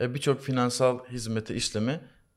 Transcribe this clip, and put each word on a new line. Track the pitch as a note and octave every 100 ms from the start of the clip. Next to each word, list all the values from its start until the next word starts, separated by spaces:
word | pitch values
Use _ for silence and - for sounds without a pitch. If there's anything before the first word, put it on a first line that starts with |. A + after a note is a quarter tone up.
e, | B2
birçok | C3+ C#3+ C#3
finansal | - B2+ A#2+ B2 B2+ B2 -
hizmeti, | B2 A2+ A2 A2
işlemi | A2+ - G#2+ A2+ D#3+ - _ _